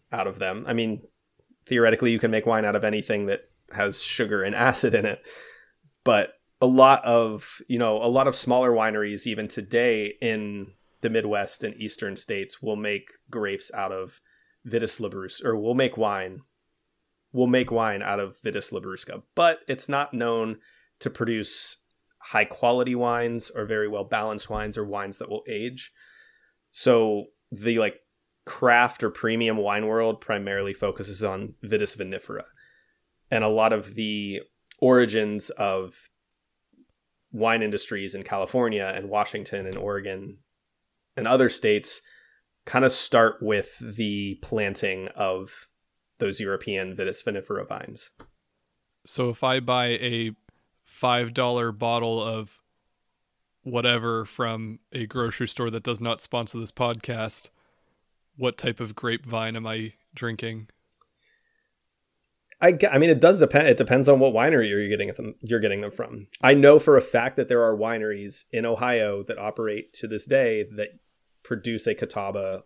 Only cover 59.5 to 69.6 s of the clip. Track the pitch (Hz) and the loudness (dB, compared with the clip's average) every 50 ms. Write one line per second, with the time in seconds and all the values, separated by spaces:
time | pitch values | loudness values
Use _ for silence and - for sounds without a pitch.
59.5 | 110 113 113 110 110 110 113 110 - _ _ _ - - 123 117 113 107 - 113 | -6 -8 -8 -8 -8 -8 -8 -10 -12 _ _ _ -14 -8 -8 -6 -6 -6 -8 -10
60.5 | 113 113 110 - _ _ _ _ _ _ _ _ _ _ _ _ _ _ _ _ | -10 -12 -14 -18 _ _ _ _ _ _ _ _ _ _ _ _ _ _ _ _
61.5 | _ _ _ _ _ _ _ _ _ _ _ _ _ _ _ _ _ _ _ _ | _ _ _ _ _ _ _ _ _ _ _ _ _ _ _ _ _ _ _ _
62.5 | - - - 175 180 151 - 202 139 135 156 170 160 127 160 165 196 196 156 127 | -2 4 6 6 6 6 4 4 4 6 6 6 6 8 10 8 10 10 6 6
63.5 | - 143 151 147 120 - 127 - 123 131 135 135 143 131 131 135 113 110 120 151 | 6 6 6 6 6 6 4 4 4 4 8 8 8 8 8 6 4 4 4 4
64.5 | 165 135 113 104 101 101 104 101 104 104 104 98 - - 123 113 - _ - 110 | 4 4 2 2 2 0 0 0 -2 -2 -2 -4 -6 -8 -10 -12 -12 _ -6 -2
65.5 | 117 117 104 104 98 101 104 104 - - 113 110 120 117 104 - - - - 127 | -2 0 0 0 -2 -2 -6 -8 -8 -10 -10 -10 -10 -16 -16 -18 -6 4 8 8
66.5 | 139 143 139 143 147 147 - - 147 131 123 - - 120 117 131 - - 123 - | 8 10 12 12 12 12 10 8 8 8 6 4 0 0 0 0 -2 -2 0 2
67.5 | 127 120 117 113 110 107 107 113 117 113 107 107 104 101 101 101 95 - - _ | 4 4 4 4 2 2 0 -2 -2 -2 -4 -4 -6 -6 -8 -12 -12 -14 -12 _
68.5 | - 120 113 117 113 110 123 123 123 117 107 104 101 101 101 - 107 104 98 107 | -6 -4 -2 -2 -2 0 0 0 2 2 2 0 -2 -4 -6 -8 -8 -8 -6 -8
69.5 | - - | -6 -4